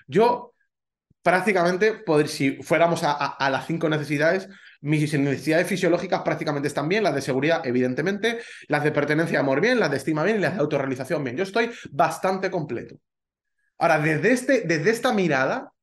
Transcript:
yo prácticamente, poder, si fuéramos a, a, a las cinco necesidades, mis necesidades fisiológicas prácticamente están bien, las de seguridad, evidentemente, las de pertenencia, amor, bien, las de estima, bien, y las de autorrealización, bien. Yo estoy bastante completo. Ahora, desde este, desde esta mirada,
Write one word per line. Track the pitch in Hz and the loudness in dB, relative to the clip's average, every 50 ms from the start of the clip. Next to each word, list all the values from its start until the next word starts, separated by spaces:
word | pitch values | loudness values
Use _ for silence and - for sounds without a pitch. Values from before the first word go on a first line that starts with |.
| _ | _
yo | - 131 196 233 254 254 - - - _ _ _ _ _ _ _ _ _ _ _ _ _ _ | -2 2 4 4 4 2 0 -6 -16 _ _ _ _ _ _ _ _ _ _ _ _ _ _
prácticamente, | - 175 180 185 185 220 185 180 170 175 185 180 214 220 214 | 0 2 2 4 2 2 2 2 2 2 2 2 0 0 0
poder, | - - 170 156 147 151 | -2 -2 2 2 2 2
si | 151 - - 139 135 135 - - | 0 -2 0 0 -2 -2 -2 -2
fuéramos | - 165 160 170 170 165 165 170 | 0 2 4 4 4 2 0 0
a, | 147 | -2
a, | 143 - 143 | 0 0 -4
a | 135 - - 135 139 | -6 -4 -2 0 0
las | 131 131 - | 0 -2 -2
cinco | - 165 156 165 | -4 -4 -2 0
necesidades, | 156 156 151 147 135 147 143 151 165 185 190 190 - - - - - - _ | 0 0 0 -2 -2 -2 0 2 2 2 0 -4 -8 -18 -20 -20 -20 -20 _
mis | 143 147 156 147 151 147 156 | -4 -2 0 0 0 0 0
necesidades | 135 139 143 131 - 135 156 156 170 185 | 0 0 0 0 -2 0 0 2 2 2
fisiológicas | 180 202 147 180 170 170 - - - 190 - - | 0 -2 0 2 2 2 0 0 -2 -4 -2 -2
prácticamente | 170 151 - 156 156 147 143 139 | -2 -4 -2 -4 -4 -4 -2 -2
están | 156 - 147 143 160 | -2 -4 -2 -2 0
bien, | 196 226 208 | 0 0 0
las | 165 139 | 0 0
de | 139 | -2
seguridad, | - 147 127 135 143 160 165 - - | -2 -2 -2 0 2 2 0 0 0
evidentemente, | 127 120 127 127 127 127 147 147 190 208 196 208 233 233 226 - - - - - | -2 0 2 2 0 0 -2 -2 -2 -2 0 -2 -2 -2 -4 -10 -14 -18 -18 -6
las | - 147 147 143 | -2 -2 0 0
de | 151 | 2
pertenencia, | 147 147 143 147 151 160 170 - - 147 | 0 0 0 2 0 0 0 0 0 0
amor, | 139 135 135 143 | 2 2 2 2
bien, | 190 240 254 233 | 2 2 2 2
las | 185 147 | 2 0
de | - | 0
estima, | - - 160 156 151 160 | -2 -2 -2 -2 0 0
bien, | 202 226 | 0 0
y | 208 | 2
las | 170 139 - | 0 0 0
de | 208 | 0
autorrealización, | 170 - 151 135 135 135 127 123 - - 170 151 135 | -2 0 0 -2 -2 -2 -4 -6 -4 -4 -4 -4 -4
bien. | 120 120 | -4 -4
Yo | 160 196 | -4 -4
estoy | 190 202 233 240 240 - - - - | -2 0 -2 -2 -2 -4 -12 -16 -14
bastante | 139 143 170 160 - - - 190 196 190 190 185 | 0 2 2 2 2 -2 -2 -2 -2 0 -2 -4
completo. | 185 170 156 - - - - - - - _ _ _ _ _ _ _ _ _ _ _ _ _ _ _ | -4 -4 -4 -4 -6 -8 -8 -12 -18 -20 _ _ _ _ _ _ _ _ _ _ _ _ _ _ _
Ahora, | - 165 165 156 151 | 0 2 2 2 2
desde | 151 160 151 143 151 226 | 2 0 0 2 2 2
este, | 262 254 - - 269 - | 2 2 2 2 0 2
desde | 170 165 165 147 143 208 | 2 0 -2 0 2 0
esta | 226 233 - 254 226 | 0 2 0 0 0
mirada, | 202 185 160 143 131 135 156 214 269 285 - _ _ | 2 2 2 2 2 0 0 -2 -4 -8 -12 _ _